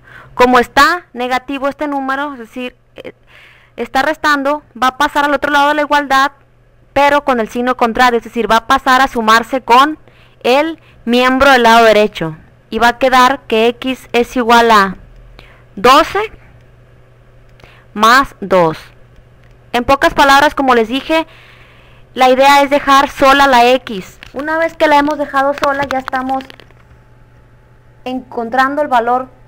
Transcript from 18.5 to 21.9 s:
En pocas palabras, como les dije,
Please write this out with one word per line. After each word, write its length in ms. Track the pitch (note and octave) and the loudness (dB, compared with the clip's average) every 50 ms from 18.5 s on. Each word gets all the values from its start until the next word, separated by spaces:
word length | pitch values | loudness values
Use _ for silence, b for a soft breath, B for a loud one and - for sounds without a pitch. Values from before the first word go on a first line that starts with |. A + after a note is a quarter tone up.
| F#3+ F#3 E3+ D#3+ D#3 - - - - - - _ _ _ _ _ _ _ _ - _ _ _ _ | 0 2 2 0 -2 -6 -14 -20 -20 -20 -20 _ _ _ _ _ _ _ _ -20 _ _ _ _
En 140 | - A#3+ A#3+ | -6 -4 0
pocas 280 | - C#4 C#4+ - E4+ - | 0 0 0 0 -2 0
palabras, 400 | - C#4+ C#4 C4+ C#4 D4 D4+ - | 2 2 4 4 4 2 0 0
como 220 | - C#4 C4 A#3+ | -2 0 0 2
les 120 | A#3 A3+ | 0 0
dije, 380 | G#3+ B3+ C4+ - - D#4+ D#4+ D#4+ b b b b b b b b b b b b b | -2 -4 -8 -4 -4 -4 -4 -4 b b b b b b b b b b b b b